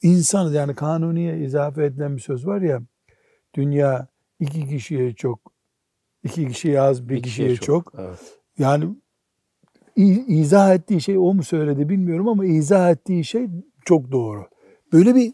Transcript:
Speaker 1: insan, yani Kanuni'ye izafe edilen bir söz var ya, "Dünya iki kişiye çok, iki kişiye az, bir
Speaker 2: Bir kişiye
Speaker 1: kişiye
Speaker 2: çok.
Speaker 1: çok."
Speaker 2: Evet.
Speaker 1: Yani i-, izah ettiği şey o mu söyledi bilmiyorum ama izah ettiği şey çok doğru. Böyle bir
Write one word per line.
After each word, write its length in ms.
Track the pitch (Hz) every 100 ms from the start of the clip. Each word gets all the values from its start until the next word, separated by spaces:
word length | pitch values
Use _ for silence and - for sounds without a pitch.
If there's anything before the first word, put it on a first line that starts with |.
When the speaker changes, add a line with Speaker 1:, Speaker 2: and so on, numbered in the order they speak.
Speaker 1:
insan, 500 | 170 180 160 202 170
yani 220 | 147 143
Kanuni'ye 640 | 135 151 165 165 165 170 160
izafe 460 | 143 143 143 143
edilen 320 | 147 135 143 139
bir 60 |
söz 240 | - 131 151
var 140 | 202
ya, 220 | 180 131 120 _ _ _ _ _ _
"Dünya 540 | - 143 143 139 131 131 _ _ -
iki 280 | 147 156 139
kişiye 440 | 143 117 147 123
çok, 400 | 113 131 117 - _ _ _ _ _ _ _
iki 240 | - - 139
kişiye 320 | 120 165 139
az, 280 | 135 127 120
bir 80 | 131
Speaker 2:
Bir 60 |
kişiye 260 | 123 113 127
Speaker 1:
kişiye 180 | 123 -
Speaker 2:
çok. 180 | 160
Speaker 1:
çok." 160 | 170 -
Speaker 2:
Evet. 380 | 95 90 - _ _ -
Speaker 1:
Yani 380 | 135 147 165 226 _ _ _ _ _ _ _ _ _ -
i-, 420 | 196 190 262 156
izah 340 | 147 196 196
ettiği 260 | 185 - 190
şey 180 | 147 196
o 160 | 180
mu 80 | 190
söyledi 460 | 160 165 151 139 147
bilmiyorum 400 | 196 180 165 214
ama 180 | 214 190
izah 440 | 156 147 190 180
ettiği 340 | 165 - 180
şey 240 | 156 226 247 170 - _
çok 280 | - 165 127
doğru. 360 | 131 113 104 92 _ _ _ -
Böyle 220 | 165 196
bir 180 | 254 233